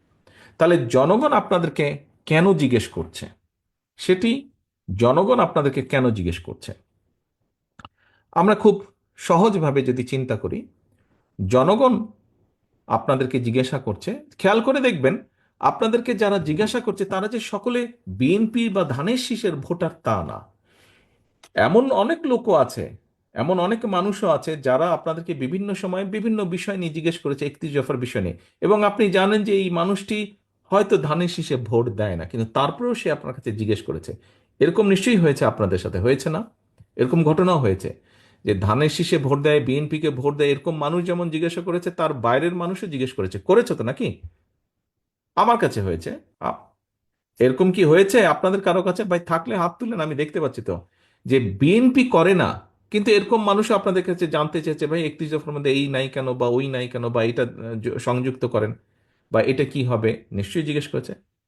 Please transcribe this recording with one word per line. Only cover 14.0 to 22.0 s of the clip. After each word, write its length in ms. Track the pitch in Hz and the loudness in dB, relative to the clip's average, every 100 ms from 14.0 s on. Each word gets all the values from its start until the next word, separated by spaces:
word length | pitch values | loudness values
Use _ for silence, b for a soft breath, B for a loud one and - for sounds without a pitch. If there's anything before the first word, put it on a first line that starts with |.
| - 262 - - | -8 -10 -12 -2
খেয়াল 240 | 190 208 | 2 2
করে 180 | 226 277 | 2 2
দেখবেন 440 | 254 175 131 214 - _ _ - | 2 2 0 0 -8 _ _ -2
আপনাদেরকে 540 | - - 220 233 247 | 0 0 0 0 0
যারা 240 | 202 208 202 | 0 2 0
জিজ্ঞাসা 420 | 151 151 214 247 | 0 0 0 -2
করছে 260 | 240 196 190 | -4 -4 -4
তারা 220 | 190 208 | -4 -4
যে 120 | 226 | -6
সকলে 480 | - 202 247 247 240 - - | -6 -6 -2 -2 -4 -10 -12
বিএনপি 640 | 95 131 202 220 233 233 | -2 2 2 2 0 0
বা 140 | 196 | 0
ধানের 340 | 160 127 175 254 | -2 -2 -2 -2
শীষের 380 | - 226 196 151 | -4 -4 -4 -4
ভোটার 340 | - 175 165 - | -6 -4 -4 -4
তা 200 | - 101 | -2 -2
না। 320 | 78 52 - _ b b b b b b b _ - - | -4 -10 -16 _ b b b b b b b _ -8 0
এমন 360 | 104 202 269 | 4 4 2
অনেক 280 | 190 | 2